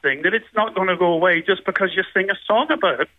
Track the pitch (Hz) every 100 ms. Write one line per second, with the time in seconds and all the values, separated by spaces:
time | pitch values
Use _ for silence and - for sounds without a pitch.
0 | 143 139 170 220 - 214 226 196 185 175
1 | 175 165 180 170 165 185 - 180 190 185
2 | 185 190 190 190 - 214 285 302 185 123
3 | 156